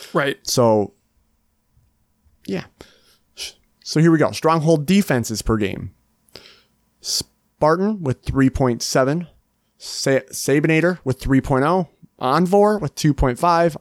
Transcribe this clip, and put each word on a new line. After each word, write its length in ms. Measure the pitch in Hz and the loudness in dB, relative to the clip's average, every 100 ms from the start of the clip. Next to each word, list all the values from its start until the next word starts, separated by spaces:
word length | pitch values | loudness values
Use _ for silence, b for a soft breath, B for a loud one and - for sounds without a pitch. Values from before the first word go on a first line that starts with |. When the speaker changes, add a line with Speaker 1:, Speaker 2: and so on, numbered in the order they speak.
| B | B
Speaker 1:
Right. 260 | 175 139 139 | -4 -2 -6
Speaker 2:
So, 500 | - - 117 107 101 _ _ _ _ _ _ _ _ _ _ _ _ _ _ _ - | -6 0 2 2 0 _ _ _ _ _ _ _ _ _ _ _ _ _ _ _ -10
yeah. 180 | 190 - _ b b b b b - - - _ _ | -10 -10 _ b b b b b -16 -16 -16 _ _
So 160 | - 151 | -6 0
here 100 | 165 | 2
we 60 | 165 | 4
go. 120 | 147 | 2
Stronghold 540 | 104 156 160 151 165 143 | -2 0 0 2 0 2
defenses 560 | 196 202 131 110 107 | 2 2 0 -2 -6
per 140 | - 110 | -2 -2
game. 360 | 98 - 92 _ _ _ _ B B B B B _ _ | -2 -6 -12 _ _ _ _ B B B B B _ _
Spartan 1040 | - - - _ _ - 151 165 202 214 | -8 -8 -8 _ _ -2 0 2 0 -2
with 200 | 151 123 | -4 -6
three 260 | - 135 135 | -4 2 2
point 320 | - 131 120 | 2 -2 -2
seven. 440 | - 147 131 160 170 _ _ _ _ _ | -2 0 0 -2 -6 _ _ _ _ _
Sa-, 420 | - - - 135 - | -16 -8 -2 -2 -2
Sabinator 680 | - - 143 143 160 170 180 | -10 -2 0 2 2 0 -2
with 160 | - 127 | -4 -4
three 200 | - 135 | 0 0
point 240 | - 135 | 2 0
oh. 240 | 143 185 165 _ - - | 2 0 -2 _ -20 -8
Anvor 600 | 127 147 180 202 208 208 | -2 0 2 4 4 2
with 140 | 147 | -4
two 180 | - 156 | -2 0
point 260 | 139 139 120 | 2 0 0
five. 380 | 175 170 170 147 | 0 2 2 -2